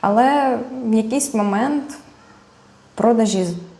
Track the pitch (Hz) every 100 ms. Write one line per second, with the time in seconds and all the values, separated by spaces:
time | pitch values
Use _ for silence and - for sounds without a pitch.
0 | 202 208 254 285 269 240 254 262 240 220
1 | 220 262 285 220 202 196 254 294 269 -
2 | - - - - _ _ _ _ _ -
3 | 214 233 214 190 180 175 - -